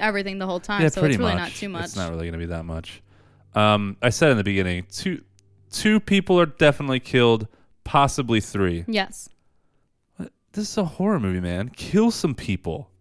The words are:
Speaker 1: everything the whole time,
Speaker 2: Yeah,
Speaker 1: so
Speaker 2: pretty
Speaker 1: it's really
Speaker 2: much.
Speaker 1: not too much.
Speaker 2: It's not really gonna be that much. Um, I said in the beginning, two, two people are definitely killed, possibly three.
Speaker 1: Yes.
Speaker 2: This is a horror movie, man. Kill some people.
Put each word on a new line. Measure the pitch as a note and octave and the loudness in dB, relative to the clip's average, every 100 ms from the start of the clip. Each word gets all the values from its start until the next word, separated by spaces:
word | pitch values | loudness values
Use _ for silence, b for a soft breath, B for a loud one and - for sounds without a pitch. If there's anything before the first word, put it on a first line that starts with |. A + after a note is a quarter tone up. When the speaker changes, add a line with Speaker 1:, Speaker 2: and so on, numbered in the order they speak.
Speaker 1:
everything | G#3+ G3+ G3 G3 | -4 -2 -4 -6
the | F#3+ | -6
whole | F3+ | -6
time, | - G3+ | -4 0
Speaker 2:
Yeah, | D#3 | 2
Speaker 1:
so | - | 2
Speaker 2:
pretty | D3+ | 2
Speaker 1:
it's | A#2 | 2
really | - | 0
Speaker 2:
much. | F2 | -2
Speaker 1:
not | - | -4
too | - G#3 | -8 -8
much. | - | -8
Speaker 2:
It's | F2 G2+ | -8 -6
not | F2 | -6
really | E2 E2+ | -6 -6
gonna | E2 | -6
be | E2+ | -8
that | E2+ | -8
much. | E2 E2 - - b b b b b | -8 -10 -10 -16 b b b b b
Um, | G#2+ G#2+ G#2 G2+ G2+ | 0 2 2 0 -2
I | A#2+ | -2
said | A2 D#3+ | 2 4
in | A#2+ | 4
the | |
beginning, | G2+ F#2+ F#2 F2 F2+ | 2 0 0 -2 -6
two, | - F#3+ F3 - _ _ _ _ | -8 -8 -8 -10 _ _ _ _
two | - A3 G#3+ | -2 2 2
people | - G3 F#3 F3+ | 2 2 4 4
are | E3 | 4
definitely | - D3+ C#3 C#3+ C3 | 4 4 4 0 -2
killed, | - C3 A#2+ A2+ G#2+ b b _ | 0 4 6 4 0 b b _
possibly | - C#3 C#3 - B2 A2+ | 0 4 4 2 0 0
three. | - G2+ F#2 E2+ F2 | 0 0 0 -2 -4
Speaker 1:
Yes. | A3 - - - - _ _ _ _ _ _ _ - | -4 -4 -8 -20 -20 _ _ _ _ _ _ _ -16
Speaker 2:
This | - _ _ - G#3 | -16 _ _ -10 -6
is | - | -4
a | |
horror | F3 - F#3+ F#3+ | -4 -2 0 0
movie, | G2 F2+ | 0 -2
man. | F2+ F2 A#2 | -2 -4 -6
Kill | - - F#3+ A#3 | -10 -2 2 2
some | - E3+ | 2 -2
people. | B2 - F#3+ - E2 - _ | -4 -4 -4 -4 -8 -10 _